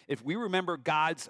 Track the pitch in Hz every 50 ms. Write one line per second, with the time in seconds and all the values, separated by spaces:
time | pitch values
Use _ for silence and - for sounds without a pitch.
0 | - - 143 120 113 139 175 226 240 196 185 185 185 175 170 143 123 165 156 151
1 | 156 160 165 160 -